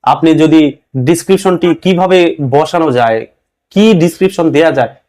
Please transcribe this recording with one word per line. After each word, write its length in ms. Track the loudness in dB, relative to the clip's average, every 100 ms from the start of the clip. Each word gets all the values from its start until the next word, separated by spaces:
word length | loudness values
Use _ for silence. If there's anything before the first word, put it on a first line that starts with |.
আপনি 260 | -4 -2 0 2
যদি 180 | 4 2 2 -4 _ -6 -2
ডেসক্রিপশনটি 600 | -2 0 -2 0 -2 -2 -2
কিভাবে 340 | -2 0 2 2 0 -2 -2
বসানো 340 | -2 0 -2 -2 0
যায়, 200 | 0 -2 -6 _ _ _ _
কি 120 | 0 2 4
ডেসক্রিপশন 440 | 0 0 -4 -2 -2 0
দেয়া 140 | 0 0
যায় 140 | -4 -8